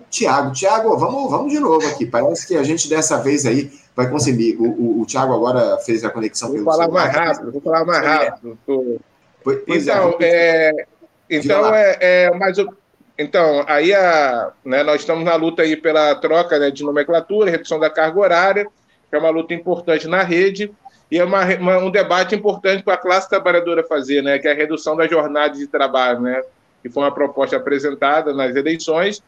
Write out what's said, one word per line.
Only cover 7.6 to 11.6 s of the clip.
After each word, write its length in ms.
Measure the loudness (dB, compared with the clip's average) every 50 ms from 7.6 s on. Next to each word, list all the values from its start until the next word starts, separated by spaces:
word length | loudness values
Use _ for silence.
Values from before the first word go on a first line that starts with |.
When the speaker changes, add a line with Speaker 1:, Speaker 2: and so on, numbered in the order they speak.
Speaker 2:
falar 240 | -4 -2 0 0 0
mais 200 | 2 0 0 2
Speaker 1:
É. 20 |
Speaker 2:
rápido. 520 | 2 2 2 0 0 -2 -8 -14 -16 -16 -12 _
Tô 360 | -4 -2 -2 -2 -4 -6 -8 -10 _ _ _ _ _ _ _ _
Speaker 1:
Pois, 160 | -4 -4 -2 -2
pois 220 | -2 -2 0 0 2
é, 20 |
Speaker 2:
Então, 120 | 2 2 2
Speaker 1:
vamos 200 | 2 2 2 2
Speaker 2:
é, 460 | 2 4 4 4 4 4 4 2 2
Speaker 1:
Diga 160 | 0 -2 -6 -12 _ _ -20 _ _ _ _ -4 -4 -2 0
Speaker 2:
então, 160 | 2 2 2